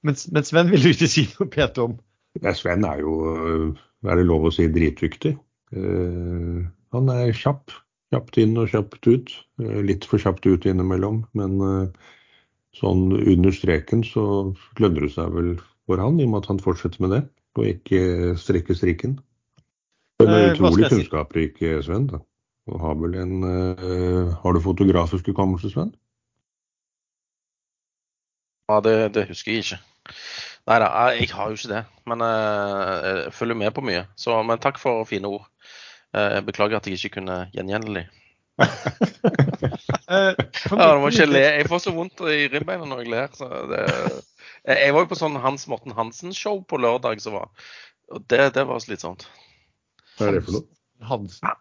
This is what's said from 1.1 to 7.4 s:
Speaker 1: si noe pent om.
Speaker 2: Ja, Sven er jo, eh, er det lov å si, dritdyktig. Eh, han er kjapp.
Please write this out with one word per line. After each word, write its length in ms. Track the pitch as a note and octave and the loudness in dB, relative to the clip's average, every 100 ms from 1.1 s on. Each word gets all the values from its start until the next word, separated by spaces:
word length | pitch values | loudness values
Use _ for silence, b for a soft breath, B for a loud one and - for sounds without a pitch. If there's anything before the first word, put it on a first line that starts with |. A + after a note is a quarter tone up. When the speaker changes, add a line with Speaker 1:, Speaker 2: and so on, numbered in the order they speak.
Speaker 1:
si 140 | - A#2 - | 2 0 -2
noe 100 | G3 | -4
pent 300 | D3+ C#3 - | 0 0 0
om. 200 | A#2 A2+ _ _ _ - | -4 -4 _ _ _ -6
Speaker 2:
Ja, 120 | G2+ | -4
Sven 300 | F#2 F2 F2 | -2 -2 0
er 160 | F2+ D2 | 0 -2
jo, 120 | D2+ D#2+ D#2+ D#2+ | -2 -2 -2 -4
eh, 720 | E2 D#2+ D#2+ D2+ _ _ G2 | -2 -2 -2 -6 _ _ 0
er 60 | F2 | 2
det 100 | F2 | 4
lov 200 | D#2+ D#2+ | 4 2
å 40 | |
si, 120 | D#2+ E2 | 2 2
dritdyktig. 720 | E2 D#2+ D2 D#2+ - D3+ C#3+ _ _ _ | 4 2 0 -6 -2 -4 -4 _ _ _
Eh, 880 | F#2+ F#2+ F2+ F2+ F2 F2 F2 E2+ F2 F2 _ _ | -8 -4 -2 -2 -4 -6 -6 -4 -6 -6 _ _
han 160 | B2 C3 | -2 0
er 220 | B2 B2 | 2 0
kjapp. 340 | A2 | 0